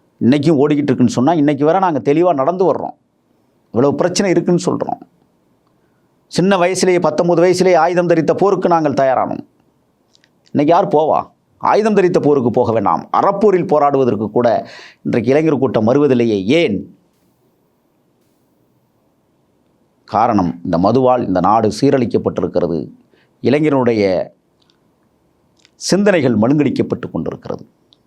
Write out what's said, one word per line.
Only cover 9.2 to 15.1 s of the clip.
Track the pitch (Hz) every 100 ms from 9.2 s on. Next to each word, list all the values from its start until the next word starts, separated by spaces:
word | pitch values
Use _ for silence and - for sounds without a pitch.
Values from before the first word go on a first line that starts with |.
| 95 - - _ _ _ _ _ _ _ _ _ _
இன்னைக்கு | 127 147
யார் | 175 190 151
போவா? | 156 76 - _ _ _
ஆயுதம் | - 165 220 202
தரித்த | 180 175 139
போருக்கு | 143 120 110
போக | 117 113
வேண்டாம். | 98 82 - 101
அறப்போரில் | - - 214 185 170
போராடுவதற்கு | 151 143 139 127 107 107 123
கூட | 120 104 - - - -
இன்றைக்கு | -